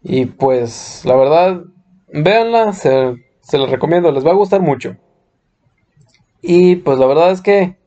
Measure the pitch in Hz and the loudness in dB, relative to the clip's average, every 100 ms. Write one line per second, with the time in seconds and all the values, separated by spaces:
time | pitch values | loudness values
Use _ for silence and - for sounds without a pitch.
0 | - 127 123 - 135 127 117 - - - | -6 -6 -6 -4 -2 -2 -4 -10 -20 -12
1 | - 131 135 160 185 180 - _ _ _ | 0 2 4 2 0 -2 -12 _ _ _
2 | _ 151 160 220 226 233 220 190 147 131 | _ -4 0 0 0 0 0 -2 0 0
3 | 131 123 _ _ _ 143 131 131 151 175 | 0 -6 _ _ _ -4 -2 -4 -2 0
4 | 170 139 139 190 196 196 175 135 92 95 | 0 0 0 0 0 0 -2 -4 -8 -16
5 | _ _ _ _ _ _ _ _ _ _ | _ _ _ _ _ _ _ _ _ _
6 | _ _ _ _ - 175 180 180 180 135 | _ _ _ _ 0 4 4 2 0 0
7 | 131 143 175 190 185 202 185 - | 2 2 2 0 0 0 0 -8